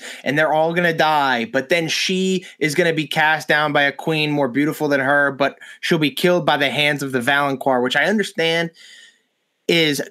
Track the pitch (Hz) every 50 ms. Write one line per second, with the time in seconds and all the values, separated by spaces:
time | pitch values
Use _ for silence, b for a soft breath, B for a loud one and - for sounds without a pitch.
0 | B B B B B - 143 151 156 151 147 156 160 165 170 175 175 170 165 160
1 | 160 156 156 151 139 135 127 117 113 110 117 135 131 - 175 170 165 156 - -
2 | - - 190 185 185 190 190 185 175 B B B - 156 143 156 175 170 156 156
3 | 156 135 - 160 156 156 160 151 147 - 160 151 151 151 143 147 143 143 139 -
4 | - 165 160 156 151 151 147 147 143 127 117 135 147 151 151 - 151 147 143 135
5 | 131 135 143 143 143 139 135 131 139 135 - - B B B B - - 180 160
6 | 151 143 - - - 180 180 180 160 147 151 143 143 135 117 143 147 147 147 139
7 | 143 135 131 127 117 131 139 143 143 139 135 127 - 139 131 123 123 123 123 143
8 | 147 170 208 220 190 - - - 160 165 165 170 170 165 B B B B B B
9 | B B B B B B _ _ _ _ _ _ _ - 175 170 160 156 143 135
10 | 143 -